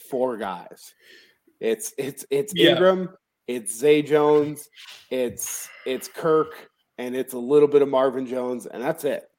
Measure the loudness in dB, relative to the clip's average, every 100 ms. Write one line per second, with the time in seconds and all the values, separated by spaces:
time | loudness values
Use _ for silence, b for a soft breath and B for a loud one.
0 | -8 -4 -4 -4 -8 -8 -14 -20 -20 _
1 | b b b b _ -6 -4 -4 -6 -8
2 | -8 -8 -4 -4 -2 2 4 6 4 2
3 | -4 -12 _ _ -8 -8 -8 0 2 4
4 | 4 2 4 4 2 -6 -16 B B B
5 | B -4 -4 -6 -10 -10 -14 -12 -8 -8
6 | -8 -4 2 2 2 -6 -20 _ _ -10
7 | -6 -4 -6 -6 4 6 8 6 4 2
8 | 2 0 -6 -4 -4 -6 -8 -8 -6 -4
9 | -4 -4 -8